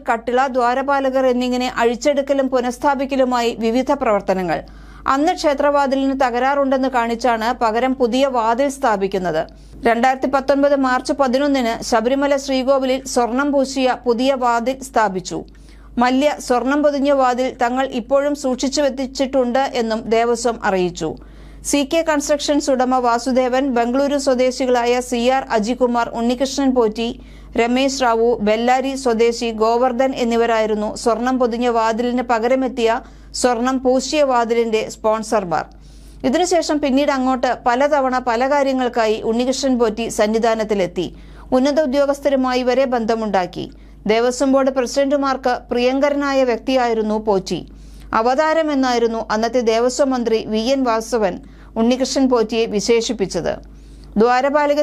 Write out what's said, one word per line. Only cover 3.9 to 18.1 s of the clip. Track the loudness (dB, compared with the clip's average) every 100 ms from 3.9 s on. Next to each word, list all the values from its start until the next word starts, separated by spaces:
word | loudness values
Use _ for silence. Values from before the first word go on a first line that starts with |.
പ്രവർത്തനങ്ങൾ. | 0 0 0 0 -2 -2 -4 -6 -18 -20 -8 -2
അന്ന് | 0 0 0
ക്ഷേത്രവാതിലിന് | 0 0 2 2 2 0 0 0
തകരാറുണ്ടെന്ന് | 0 0 0 0 0 0 0 -2
കാണിച്ചാണ് | -2 -2 0 0 -2 -2
പകരം | 0 0 0 0
പുതിയ | 0 2 0
വാതിൽ | 0 0 2 0
സ്ഥാപിക്കുന്നത്. | 0 0 0 0 -2 -2 -2 -4 -10 -20 -4 0
രണ്ടായിരത്തി | 2 2 2 0
പത്തൊൻപത് | 0 2 2 4 2 2
മാർച്ച് | 0 0
പതിനൊന്നിന് | 0 2 2 2 0 0 -4
ശബരിമല | -2 0 2 0 2 0
ശ്രീകോവിലിൽ | 0 -2 2 2 2 -2 -2
സ്വർണം | -2 0 0 0
പൂശിയ | 0 0 0 0 0 -2
പുതിയ | 0 0
വാതിൽ | 0 0 0 -2 -6 -4
സ്ഥാപിച്ചു. | 0 0 0 -6 -10 -10 -18 -20 -20 -10 0
മല്യ | 2 2 2 0
സ്വർണം | -2 -2 0 2
പൊതിഞ്ഞ | 2 2 2
വാതിൽ | 2 2 0 -2 -2
തങ്ങൾ | -2 0 -2 -4
ഇപ്പോഴും | 0